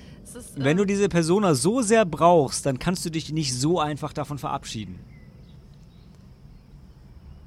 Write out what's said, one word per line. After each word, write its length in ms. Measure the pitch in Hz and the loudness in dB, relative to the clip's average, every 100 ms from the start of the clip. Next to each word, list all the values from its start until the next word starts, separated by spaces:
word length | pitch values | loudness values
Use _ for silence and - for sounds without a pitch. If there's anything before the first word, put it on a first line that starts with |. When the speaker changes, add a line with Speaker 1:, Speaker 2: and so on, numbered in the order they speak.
| - - | -20 -20
Speaker 1:
es 120 | - - | -20 -18
ist, 220 | - - | -14 -4
Speaker 2:
Wenn 140 | 135 | 0
Speaker 1:
ähm, 60 | 175 | 2
Speaker 2:
du 80 | 196 | 2
diese 220 | 202 202 | 0 0
Persona 480 | 170 165 196 196 131 | 2 2 2 4 2
so 260 | 151 254 | 2 0
sehr 240 | 208 226 185 | 4 4 2
brauchst, 600 | 147 170 175 127 - 139 | 4 6 6 4 0 -4
dann 120 | 127 | -2
kannst 260 | 175 180 175 | -2 -2 -4
du 40 | |
dich 220 | 160 - | -6 -6
nicht 240 | 156 139 123 | -4 -4 -2
so 220 | 147 175 | 0 2
einfach 320 | 151 147 151 | 0 -4 -8
davon 240 | 156 143 143 | -6 -8 -6
verabschieden. 640 | 143 135 - 113 92 92 - - - - - - - - - - - - - - - - - - - - - - - - | -6 -6 -8 -10 -10 -12 -18 -20 -20 -20 -20 -20 -20 -20 -20 -20 -20 -20 -20 -20 -20 -20 -20 -20 -20 -20 -20 -20 -20 -16